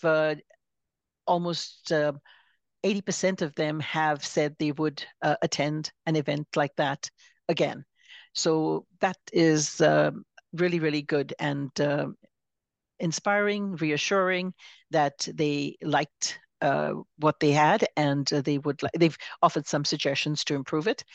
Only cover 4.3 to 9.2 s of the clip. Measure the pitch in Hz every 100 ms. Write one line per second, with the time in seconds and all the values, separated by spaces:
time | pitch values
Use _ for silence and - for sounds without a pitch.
4.3 | - 147 151 151 147 156 143 - _ 156
5.3 | 147 160 - 143 151 151 - - 156 147
6.3 | 147 151 - 143 - 147 139 - - -
7.3 | _ - 165 147 - - _ _ - -
8.3 | - 170 160 156 156 - _ 190 185